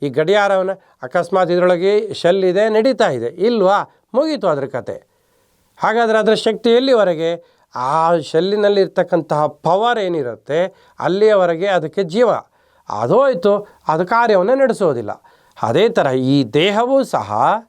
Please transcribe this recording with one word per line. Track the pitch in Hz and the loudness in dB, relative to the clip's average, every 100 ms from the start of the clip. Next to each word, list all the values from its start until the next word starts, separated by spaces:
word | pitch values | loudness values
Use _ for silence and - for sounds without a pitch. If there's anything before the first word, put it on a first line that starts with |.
ಈ | 143 | -6
ಗಡಿಯಾರವನ್ನ | 127 160 202 202 190 190 185 _ - | -2 0 2 2 0 -2 -8 _ -18
ಅಕಸ್ಮಾತ್ | 131 180 170 185 175 | -6 -4 -2 0 0
ಇದ್ರೊಳಗೆ | 175 180 175 196 208 208 | 2 2 2 0 0 -2
ಶೆಲ್ | - 170 190 | -2 0 2
ಇದೆ, | 180 190 220 | 0 0 0
ನಡೀತಾ | 214 262 220 196 | 2 2 2 0
ಇದೆ, | 123 120 | -2 -6
ಇಲ್ವಾ? | 175 220 233 185 202 - _ _ | -2 -2 2 2 0 -2 _ _
ಮುಗೀತು | 240 320 262 185 | -2 -2 -2 -2
ಅದ್ರ | 143 135 | -2 -4
ಕತೆ. | 123 104 - _ _ _ _ _ _ _ - | -8 -10 -14 _ _ _ _ _ _ _ -4
ಹಾಗಾದ್ರೆ | 202 226 226 220 | -2 0 2 2
ಅದ್ರ | 214 | 2
ಶಕ್ತಿ | 214 226 220 233 | 0 0 0 2
ಎಲ್ಲಿವರೆಗೆ? | 240 269 233 185 160 165 170 - _ _ | 2 2 2 2 0 -4 -6 -10 _ _
ಆ | 123 131 160 165 170 | -6 -2 0 2 0
ಶೆಲ್ಲಿನಲ್ಲಿ | - 160 190 208 202 202 | 0 -2 0 0 2 2
ಇರ್ತಕ್ಕಂತಹ | 180 185 175 170 165 151 151 | 0 -2 -2 -2 -2 -2 -2
ಪವರ್ | - 160 190 240 233 | -2 0 2 0 -2
ಏನಿರುತ್ತೆ | 180 165 123 107 - 156 185 - _ - | -2 -4 -6 -8 -4 -2 -4 -8 _ -6
ಅಲ್ಲಿಯವರೆಗೆ | 139 196 214 202 170 165 196 | -2 2 2 4 2 0 -2
ಅದಕ್ಕೆ | 180 151 196 | -2 -2 -6
ಜೀವ, | 175 202 226 127 - _ _ _ - | -4 0 0 0 -6 _ _ _ -10
ಅದೋಯ್ತು, | 104 123 220 277 254 202 202 - _ - | -4 0 2 2 0 0 0 -4 _ -4
ಅದು | 160 180 | -2 0
ಕಾರ್ಯವನ್ನು | 233 233 190 196 | 0 2 2 2
ನಡೆಸೋದಿಲ್ಲ. | 269 262 220 175 120 104 - _ _ _ - | 0 0 0 -2 -2 -6 -12 _ _ _ -6
ಅದೇ | 110 151 226 | -2 2 2
ಥರ | 214 143 | 2 0
ಈ | 131 131 139 | 0 2 0
ದೇಹವೂ | 113 147 196 208 247 269 | 0 0 0 0 0 0
ಸಹ | 240 254 101 104 151 214 | 0 -4 -2 0 0 0